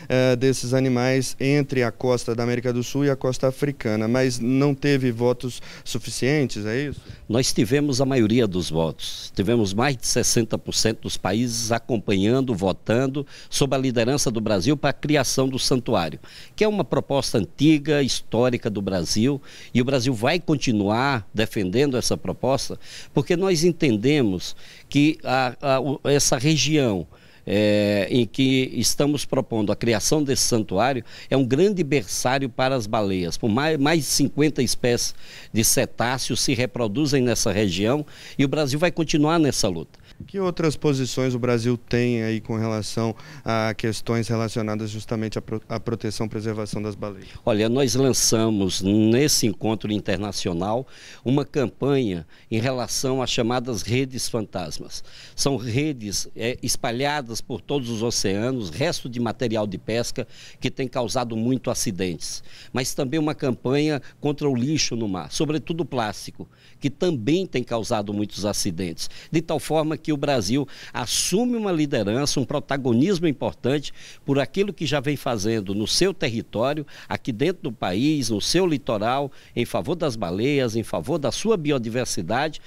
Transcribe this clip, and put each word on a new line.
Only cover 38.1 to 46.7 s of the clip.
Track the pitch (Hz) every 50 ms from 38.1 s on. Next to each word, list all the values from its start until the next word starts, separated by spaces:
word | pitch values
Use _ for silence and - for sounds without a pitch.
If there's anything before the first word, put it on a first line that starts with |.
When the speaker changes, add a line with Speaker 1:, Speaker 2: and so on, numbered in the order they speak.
| - - - - - -
Speaker 2:
e | 135
o | 139
Brasil | 139 147 156 135 123 151
vai | 180 180 -
continuar | - 165 - - 160 147 143 165 175
nessa | 156 139 117 - - 107
luta. | 90 82 78 - - - - - - - -
Speaker 1:
Que | - - 196
outras | 190 180 170 - 165 160 135
posições | - - 151 143 131 131 117 - - 131 131 123
o | 123
Brasil | 117 123 120 120 113 123 123
tem | 117 - - - 120 123 120 120 117 113
aí | 110 110 110
com | 104 - 117
relação | 110 110 113 110 110 104 - - - 113 113 107 - - - - - -
a | - 117 113 110 110 107
questões | - - 113 107 - - - 120 117 113 107
relacionadas | 120 110 113 110 - 120 110 107 107 107 113 107
justamente | 101 110 104 - 120 110 110 110 107 113
à | -
pro-, | - 113 110 - -
à | 117 110
proteção | - - 113 107 - 110 101 - 117
e | 110
preservação | - 113 104 113 107 107 107 104